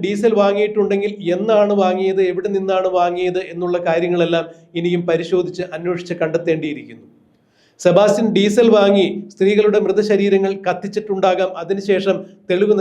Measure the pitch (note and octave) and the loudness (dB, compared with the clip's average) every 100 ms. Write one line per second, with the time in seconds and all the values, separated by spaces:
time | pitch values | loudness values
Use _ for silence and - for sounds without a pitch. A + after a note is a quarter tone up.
0 | F3 G3+ A3+ G#3 G3+ G3+ G#3 G#3+ G3 G3+ | -4 0 0 2 2 2 -2 0 0 0
1 | G3+ G3+ E3+ F#3 G#3+ G#3+ G3+ G3+ F#3 F#3+ | -2 -6 -4 -2 2 2 2 2 0 0
2 | F#3+ F#3+ F#3 F3 G3+ G3 F#3+ F#3+ F#3 F3+ | -2 0 0 -2 -4 -4 -2 0 0 0
3 | F3 F3 F3+ F3+ F#3 E3+ F3+ F3 F3 E3 | 0 0 -2 -4 -6 -6 -4 -2 0 0
4 | E3+ F3 E3 E3+ E3 - - E3+ F3 F3 | 0 0 0 0 -4 -12 -12 -6 -2 -2
5 | F3 E3 E3+ F#3 E3 - F3+ D#3+ F3 F3 | 0 -2 0 -2 -2 -6 -10 -8 -6 -6
6 | F3 E3 D#3+ E3 E3 D#3 D3+ D3 A#2 A#2 | -6 -4 -2 -2 -2 -2 -4 -8 -12 -20
7 | - _ _ _ _ _ _ _ F3+ E3+ | -20 _ _ _ _ _ _ _ 4 6
8 | G#3 G3+ A3+ G3 G3+ G#3 A#3 G#3+ G3 G3 | 4 2 0 2 2 4 4 6 4 4
9 | F3 - - - F#3+ G#3 G#3 G#3 G3 G#3 | 2 -2 -12 -2 2 4 2 2 0 0
10 | G#3 G3+ G3+ F#3+ G3 G3 F#3 F3+ G3+ G3+ | 0 2 2 2 0 -2 -4 -4 -6 -8
11 | - F#3+ F#3 F#3 F#3 F3+ E3+ G3 G3+ F#3 | -6 0 0 2 -2 -4 -6 -6 0 0
12 | F#3+ F3+ - - - F3+ G#3 G3 | 0 -2 -6 -18 -4 0 2 2